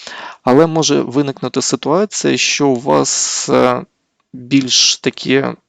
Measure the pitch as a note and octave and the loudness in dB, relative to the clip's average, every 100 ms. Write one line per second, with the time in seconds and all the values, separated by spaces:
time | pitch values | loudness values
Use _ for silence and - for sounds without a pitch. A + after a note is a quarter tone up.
0 | - - - - B2+ C3 E3 D#3+ D3 C#3 | -18 -16 -18 -4 4 4 4 2 2 0
1 | B2 B2+ C#3 C3+ B2+ C3 - C3 C3+ E3+ | 0 -2 -2 -4 -6 -4 -2 -2 0 0
2 | G#3 - - B2+ - - C#3+ B2 C#3 D3 | 0 -2 -2 0 0 0 2 0 2 0
3 | C3+ - - - - B2+ B2+ B2 A#2+ _ | 2 -2 -4 -4 0 2 2 0 -6 _
4 | _ _ _ B2+ B2 C#3 B2+ - - - | _ _ _ -16 0 0 2 0 0 0
5 | C3+ - - C3+ B2+ - | -4 -4 0 0 0 -8